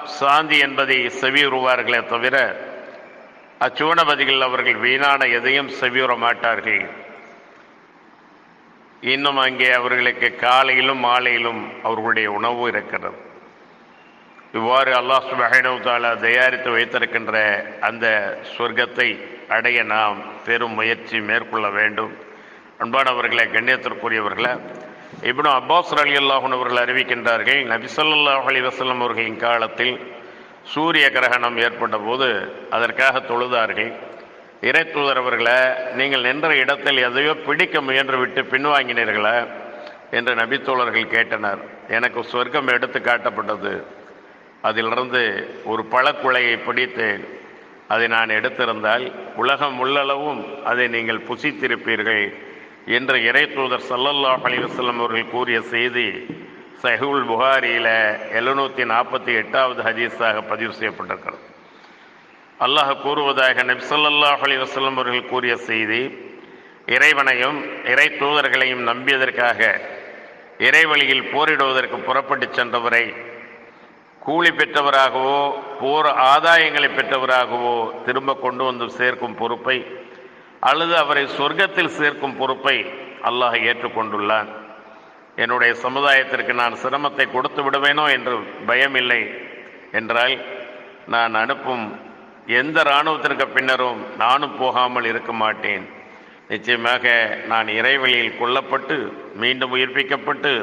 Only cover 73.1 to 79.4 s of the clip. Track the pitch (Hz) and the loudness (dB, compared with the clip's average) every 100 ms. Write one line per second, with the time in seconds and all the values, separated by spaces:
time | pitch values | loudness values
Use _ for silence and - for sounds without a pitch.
73.1 | - - - - - - - - - - | -6 -16 -18 -20 -20 -20 -20 -20 -20 -20
74.1 | - - 160 170 143 151 156 143 135 131 | -10 -2 2 2 2 0 2 4 4 4
75.1 | 131 131 143 143 143 - - 131 151 151 | 4 2 2 0 -2 -10 -6 0 2 4
76.1 | 123 131 147 160 170 160 147 139 123 131 | 4 6 6 8 6 6 2 2 0 0
77.1 | 135 131 127 123 120 120 120 110 - 120 | 0 2 2 2 0 0 0 -2 -6 -4
78.1 | 127 135 135 127 123 131 123 117 - 123 | -2 -2 -2 -4 -2 -2 -2 -6 0 0
79.1 | 127 120 104 | 0 -8 -6